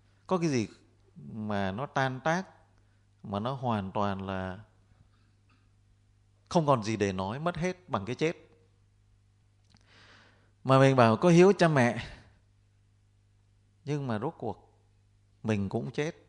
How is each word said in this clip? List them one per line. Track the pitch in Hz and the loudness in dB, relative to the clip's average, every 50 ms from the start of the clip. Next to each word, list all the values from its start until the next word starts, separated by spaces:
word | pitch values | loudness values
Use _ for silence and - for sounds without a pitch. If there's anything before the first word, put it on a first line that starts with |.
| _ _ _ _ _ | _ _ _ _ _
có | - 190 180 | -4 -2 -2
cái | 165 165 | 0 0
gì | 139 123 104 90 - - _ _ _ _ _ _ _ 170 143 143 - | 0 0 -2 -2 -6 -14 _ _ _ _ _ _ _ -20 -18 -14 -12
mà | 110 107 107 104 101 98 95 95 | -10 -8 -6 -4 -2 -2 -4 -4
nó | 107 139 | -6 -8
tan | 143 - 139 135 131 131 127 - | -6 -4 -2 -2 -2 -4 -4 -4
tác, | 160 160 180 190 - - _ _ _ _ _ _ _ _ _ _ _ _ _ - | -2 -2 -2 -4 -8 -14 _ _ _ _ _ _ _ _ _ _ _ _ _ -10
mà | - 98 101 | -8 -6 -4
nó | 107 123 139 | -4 -6 -6
hoàn | 131 127 120 113 104 95 95 90 | -4 -4 -2 -2 -2 -4 -4 -4
toàn | 107 101 101 98 98 95 | -2 -2 -2 -2 -4 -6
là | 95 95 95 92 92 92 107 113 - _ _ _ _ _ _ _ _ _ _ _ _ _ _ _ _ _ _ _ _ _ _ _ _ _ _ _ _ _ _ _ _ _ _ _ _ | -6 -6 -6 -6 -8 -10 -12 -16 -20 _ _ _ _ _ _ _ _ _ _ _ _ _ _ _ _ _ _ _ _ _ _ _ _ _ _ _ _ _ _ _ _ _ _ _ _
không | - 180 156 | -2 0 2
còn | 143 139 120 104 | 2 2 2 0
gì | 104 110 | -2 -2
để | 104 104 98 95 | -2 -2 -2 -2
nói, | 95 95 95 110 139 | -4 -6 -6 -6 -6
mất | 160 175 175 | -6 -6 -6
hết | 151 165 185 180 - - - | -4 -6 -6 -6 -8 -8 -6
bằng | - 214 202 | -6 -6 -4
cái | - - | -6 -6
chết. | - 156 160 175 - - _ _ _ _ _ _ _ _ _ _ _ _ _ _ _ _ _ _ _ _ _ _ _ _ _ _ _ _ _ _ - - - - - - - _ _ _ _ _ _ - | -4 -4 -4 -4 -6 -12 _ _ _ _ _ _ _ _ _ _ _ _ _ _ _ _ _ _ _ _ _ _ _ _ _ _ _ _ _ _ -20 -20 -20 -20 -20 -20 -20 _ _ _ _ _ _ 0
Mà | 127 135 135 | 4 6 6
mình | 135 135 135 | 6 6 6
bảo | 127 120 113 110 | 6 6 6 6
có | 110 - 180 | 4 4 6
hiếu | 170 170 180 196 202 | 6 8 8 6 6
cha | - 180 165 | 4 2 2
mẹ, | 156 139 120 120 113 117 - - - - - - _ _ _ _ _ _ _ _ _ _ _ _ _ _ _ _ _ _ _ _ _ _ _ _ _ _ _ _ _ _ _ | 4 4 2 2 0 -2 -8 -12 -16 -20 -20 -20 _ _ _ _ _ _ _ _ _ _ _ _ _ _ _ _ _ _ _ _ _ _ _ _ _ _ _ _ _ _ _
nhưng | 135 147 147 139 | -8 -6 -6 -4
mà | 127 113 104 | -4 -4 -4
rốt | 110 156 - - | -4 -6 -8 -8
cuộc | - 113 95 - - _ _ _ _ _ _ _ _ _ _ _ _ _ _ _ - | -10 -10 -10 -12 -16 _ _ _ _ _ _ _ _ _ _ _ _ _ _ _ -4
mình | 110 107 101 98 95 | -2 -2 -2 -2 -2
cũng | - 117 131 139 | -4 -6 -6 -6
chết, | - - 147 160 - - _ | -6 -6 -6 -6 -8 -12 _